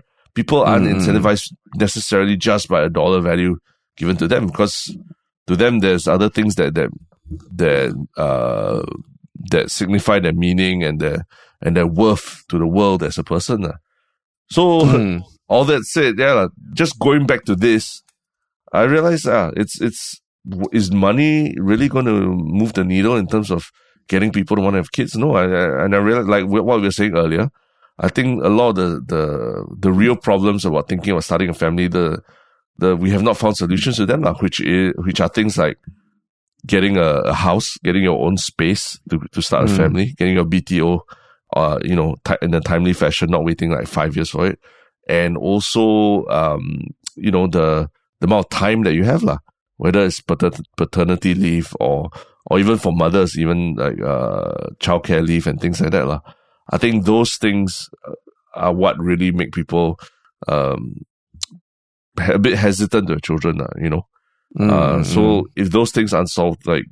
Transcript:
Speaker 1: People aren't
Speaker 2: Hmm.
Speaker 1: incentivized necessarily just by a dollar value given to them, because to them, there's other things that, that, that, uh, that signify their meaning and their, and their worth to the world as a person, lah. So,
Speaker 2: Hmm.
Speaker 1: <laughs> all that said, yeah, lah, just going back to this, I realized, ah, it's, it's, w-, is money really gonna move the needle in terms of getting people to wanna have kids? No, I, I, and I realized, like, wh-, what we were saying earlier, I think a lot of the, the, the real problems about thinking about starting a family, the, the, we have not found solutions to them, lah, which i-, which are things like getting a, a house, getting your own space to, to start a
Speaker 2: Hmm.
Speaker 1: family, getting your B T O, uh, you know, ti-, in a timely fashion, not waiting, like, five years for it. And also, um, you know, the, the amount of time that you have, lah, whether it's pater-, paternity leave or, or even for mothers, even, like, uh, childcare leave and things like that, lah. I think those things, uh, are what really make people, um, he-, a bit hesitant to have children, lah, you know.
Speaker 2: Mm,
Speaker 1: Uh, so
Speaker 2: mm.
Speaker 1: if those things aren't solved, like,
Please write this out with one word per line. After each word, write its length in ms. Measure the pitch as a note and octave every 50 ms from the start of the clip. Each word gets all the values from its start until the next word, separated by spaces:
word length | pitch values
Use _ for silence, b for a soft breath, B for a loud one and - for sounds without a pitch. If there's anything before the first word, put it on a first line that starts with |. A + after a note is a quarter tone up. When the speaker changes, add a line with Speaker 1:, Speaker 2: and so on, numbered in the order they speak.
| - _ _ _ _ _ -
Speaker 1:
People 280 | - A#2 - D3+ C#3+ B2+
aren't 240 | - - G2 F#2+
Speaker 2:
Hmm. 120 | - - F#2+
Speaker 1:
incentivized 540 | F2+ E2+ G2+ G#2+ - G#2+ G#2 G2+ - - - - _ _ -
necessarily 600 | F#2+ G#2+ G2 - A2+ G#2 - G#2+ G2 G2 G2+ G#2
just 320 | F#2+ - A2+ G#2 G#2 - -
by 140 | F#2 E2 D2+
a 60 | F2
dollar 300 | E2 E2 D2+ F2 F#2 F#2
value 360 | F2 F2 E2+ F2 F2+ F2+ F2 D#2+ _ _ _ _ _ _ _
given 200 | - D#2 E2+ F#2 E2+
to 100 | E3 E3
them, 180 | - - -
because 480 | - - - - - - - - - - F3 - - - _ _ _ _ _ _
to 100 | - F2+
them, 240 | F2+ A2 A#2+ B2 A2+
there's 260 | G2 F#2+ F#2 F2 -
other 220 | E2+ D#2+ F#2 G#2 G#2+
things 260 | - - A2 G#2+ F#2+
that, 180 | - E2 C#2+ D#2
that, 160 | E2+ D2+ A#1+ - - - _ _ _ - D2+ D#2 - - - F2+
that, 420 | F2 F2 D#2+ C#2+ C#2 C2+ B1 G#1+ C2+ C#2+ - -
uh, 640 | - D2+ C#2+ C2+ B1+ A#1+ B1 A#1 G#1 G1+ G1+ A1 A1+ - - - - - _ - _ _ - - - - F2+
that 200 | - - - -
signify 480 | - - G#2+ F#2 G2+ G2+ - - G#2+ G2+
their 140 | F2 E2 D#2+
meaning 500 | E2+ F2 F2+ F2+ F2+ F#2+ F#2 F#2 F2+ E2+
and 160 | D2+ D2+ D2+
their, 260 | D#2 D2+ D2 E2 E2 - b b b b b b
and 160 | - D2+ E2+
their 100 | F2 E2+
worth 580 | E2+ E2 E2 A2 A2 G#2 - - - - - - -
to 100 | - E2+
the 80 | E2
world 360 | E2 E2+ G2 G#2 G2+ F#2+ F2+ E2+
as 160 | D2+ E2 -
a 60 | D#2
person, 380 | - E2+ E2+ - - B2+ G#2+ F#2+
lah. 120 | D#2+ D2+ - _ _ _ _ _ _ _ _ _ _ _ _ _ -
So, 340 | - - F3 F3+ E3+ E3 D#3
Speaker 2:
Hmm. 320 | C#3+ B2+ B2 A2 G2 F2+ E2+ F2+ - _
Speaker 1:
<laughs> 140 | _ _ -
all 160 | G2 A#2+ C#3
that 200 | C#3 D3+ C3+ G#2
said, 340 | - - D#3+ D3 C3 A2 F#2+
yeah, 140 | C3 C#3 C#3
lah, 160 | A2+ F#2+ F2 - - - - -
just 240 | - E3 D#3+ - -
going 280 | - C#3 C#3 D3 C#3+
back 180 | A#2 C3+ A#2+ -
to 100 | - G2+
this, 460 | F2 G2+ A#2+ A2+ A2 - - - - _ _ _ _ _ _ _ _ _ _ _ _ _ _ -
I 100 | F#2+ A2
realized, 440 | C3 C#3+ D#3+ D#3+ E3+ E3+ D#3+ D3+
ah, 240 | - A2+ A#2 F#2 D#2+ -
it's, 240 | - G#2 - - -
it's, 400 | E2+ A#2 A2 - - - - - _ _ _ _ - -
w-, 200 | F#2 F2+ G2 - -
is 180 | A2+ G#2 F#2 F#2+
money 600 | G2+ F#2+ G2 G#2 C3 D3 D#3 D3+ D3+ D3+ D3+ - -
really 300 | F#2+ F#2+ G#2 A2+ C3+ C#3+
gonna 240 | B2 C3 B2+ A#2+ A2 G2+ F#2+ F#2
move 460 | F#2 F2+ E2 D#2 E2 G2 A2 A2+ -
the 100 | G2 F#2
needle 320 | F2+ F#2 F#2+ G2 A2+ B2
in 100 | A#2 G2
terms 240 | E2 - A2 G#2 G2+
of 200 | F#2 E2+ - - _ _ _ _ _ _ _ -
getting 220 | - F#2+ G2+ A2
people 260 | - G#2 F#2+ - G#2+
to 60 | G#2 F#2+
wanna 140 | G2 G2+
have 160 | F#2+ E2+ - -
kids? 240 | - B2+ - -
No, 180 | A2 A#2+ D#3 C#3
I, 100 | G2 F2+
I, 380 | F#2 F#2 F2 F2+ E2+ C#2 C2 D#2+
and 100 | G2 G2
I 40 | G2+
realized, 300 | G2+ G#2 A2+ B2 A2 F#2+
like, 160 | G#2 G2+ F#2
wh-, 200 | F#2+ G2+ A2 F#2+
what 160 | A2+ B2 A2+
we 60 | G2+
were 60 | G2 F2+
saying 240 | - G#2 G#2+ F2
earlier, 340 | E2+ E2 E2 D#2+ E2+ A2 C#3 - _ _ _ _ _ _ _ _ -
I 100 | - F#2
think 360 | - - B2 C3 B2 A2+ C2
a 40 | F2+
lot 220 | G#2 A2 A#2+ A#2+
of 60 | G#2+
the, 240 | F#2 F2+ F2 E2+ C2 A#1+ C2 E2+
the, 520 | D#2+ D#2 D2+ D2 C#2+ A#1 A#1 G1+ G1+ G1+ - - -
the 120 | F#2+ G2 F#2
real 220 | F#2 G#2+ A#2+ B2
problems 480 | - - - G2+ G2 F#2+ G#2 G2+ G2+ -
about 240 | F#2+ D2+ D2+ C#2+ -
thinking 240 | F#2 F2+ E2 G2+ G2
about 120 | E2 D#2+
starting 240 | - F2 D#2+ F#2+ F2
a 60 | E2
family, 340 | - E2+ D#2+ E2 F2 F2+ F2+
the, 340 | E2+ F#2 F2 D#2+ D#2+ E2+ - b b b b b b b b b _
the, 180 | - E2+ F#2 F#2
we 160 | E2+ F2+ F#2
have 120 | G2+ G2 G2+
not 140 | A#2 G#2+ -
found 180 | - G#2+ G#2
solutions 400 | - G2 E2+ F#2 F#2 - C3+ B2
to 100 | A2+ G#2+
them, 140 | F#2 - D3+ D#3
lah, 120 | F2 E2+ -
which 200 | - F#2+ - -
i-, 320 | - - F2+ F#2 F#2+ F#2 - -
which 220 | F2 F#2 F2+ -
are 80 | F#2 F2
things 280 | - - A2 G#2 G2+ -
like 200 | E2 D2+ - _ - - - _ _ _ _ _ _ _ _ _ _ _ _ _ -
getting 300 | - - F#2+ F#2 G2+ G2+
a, 260 | F#2 E2+ D#2+ D2 C#2 -
a 80 | - D#2+
house, 420 | E2+ F#2+ F2+ F2 G#2+ - - - - -
getting 180 | F2+ F2+ F#2+ F#2+
your 180 | F#2 E2 A#1 A#1+
own 120 | E2+ F#2+
space 600 | F#2 - - - - D#2+ E2 G2 - - - - - - -
to, 80 | - D#2 C#2+ - -
to 80 | E2+
start 240 | E2 - - C3+ B2+
a 60 | A2
Speaker 2:
Hmm. 60 | G2+
Speaker 1:
family, 380 | F#2+ F#2 F#2 F#2 F2+ G2 B2+ C3+ -
getting 160 | F2+ F#2 F#2
your 100 | F2+ E2+
B 160 | E2 E2+ F#2
T 220 | E2 - F#2 F2 D#2
O, 200 | E2+ F2+ E2+ - b b b b b b b b b -
uh, 220 | - D#2 D2+ D2+ B1+ -
you 120 | C#2 F2+
know, 200 | F2 D#2 D#2+ C#2 - -
ti-, 120 | - G2 - -
in 100 | E2+ E2
a 60 | E2
timely 320 | D2+ - F2 E2 E2+ F2+ F2+
fashion, 380 | - - D2 D2 - - D#2+
not 140 | F2 - D#2+
waiting, 260 | E2 E2 - E2+ E2
like, 160 | E2 C2+ - -
five 260 | - - D#2 D#2 D2
years 140 | D#2 E2 -
for 160 | - D2+ E2+
it. 120 | G2 - - b b b b b b b b _ -
And 280 | D#2+ E2+ F2 F2 F2 D#2
also, 880 | - F2 G2 G#2 G2+ - - A#2 A2 A2 G#2+ G#2+ G#2+ G#2 G#2 G2 -
um, 560 | - - D2+ D#2+ D#2+ D2+ D2+ E2 D#2 D2+ C#2+ - - - _ - - -
you 140 | - - G#2+
know, 160 | F#2 F2+ F#2
the, 420 | F#2 E2 F2+ D#2+ D#2 D#2 D#2 D#2 D2+ _ _ _ _ _ -
the 60 | -
amount 200 | E2+ G#2+ G#2 F2+
of 40 | -
time 320 | - - - G2+ A2 A2+ A2
that 120 | F#2+ D#2
you 100 | E2 F#2
have, 180 | A2 C#3 E3 A#3+
lah, 160 | - C#2+ C#2+ - _ _ _ _ _ _ -
whether 260 | - E2 F2+ G2+ G2+
it's 160 | F#2 E2 -
pater-, 300 | - - E2+ D2 - F2 - - D#2+ _ _
paternity 580 | - E2+ - - F#2+ F2 F2 F2+ E2+ - F#2 F2+
leave 400 | F2 G2 F2 E2+ E2+ D#2+ - - -
or, 300 | G#1+ C2 C#2+ C#2+ D2+ - B B B B B B B
or 120 | - - F#2+
even 180 | G2 G#2 A2+
for 160 | G#2+ - G2 E2
mothers, 460 | E2 E2 E2 E2+ G2 F#2 E2+ - E2
even, 360 | E2 D#2+ E2+ F2 F2 E2+ D2+
like, 220 | A1 B1+ C#2+ - - A1
uh, 500 | C#2 C#2 B1+ B1+ A1 G1+ G1+ G1+ G1+ G1+ G1+ G1+ G1+ - -
childcare 460 | - - F2+ E2+ - - F2+ D#2+ E2
leave 200 | D#2+ E2+ E2+ E2
and 140 | E2 D2 D#2
things 200 | - E2+ F2 -
like 120 | - D#2+ -
that, 140 | F#2 C2+
lah. 140 | C2+ D2+ D#2+ - b b b b b b b b b
I 60 | -
think 300 | E2 - A#2+ A2+ A2 F#2+
those 300 | F#2 G#2+ A2+ A#2+ A#2 -
things, 520 | - - G#2+ G2+ G2+ G2 F#2+ F2+ - - - _ - -
uh, 60 | - - - _ - _ _ _ _ -
are 200 | - F2 F2 F2
what 240 | F2+ F#2+ G2 - D2+
really 320 | E2+ F2 F2+ F2 F2+ F#2 E2+
make 200 | F2 E2+ B1+ -
people, 460 | E2+ D#2+ - - E2+ F2 E2 D#2+ - B B B B B B B - - -
um, 480 | - D2 C#2 C2+ C2+ - A#1+ A#1+ - - - _ _ _ _ _ _ - - - - - _ _ _ _ _ _ _ _ _ _ - - E2+
he-, 100 | F2 -
a 60 | G2
bit 200 | G2+ B2 G2 G#2
hesitant 480 | G#2 G#2 G2 F#2 G#2+ G2 - A2+ G2
to 80 | F2 D#2+
have 80 | D2+ -
children, 360 | - D#2+ D#2+ - E2+ D#2+ D#2+
lah, 100 | C2+ - G1+ G1+
you 80 | - D#2+
know. 140 | D2+ E2 - _ _ _ _ _ _ _ _ _ - -
Speaker 2:
Mm, 120 | G#2 G#2
Speaker 1:
Uh, 320 | D2+ D2 D2 C#2 C#2 - E2
so 160 | - - A2
Speaker 2:
mm. 240 | G#2+ G#2+ G#2+ G2+ F#2 - -
Speaker 1:
if 140 | - G2 F#2
those 200 | E2 A2 A#2 A2+ -
things 200 | A#2 A2 G#2 -
aren't 160 | E2+ F2+ E2+
solved, 360 | - - F2 F2 E2 - -
like, 180 | - E2 D2+ - -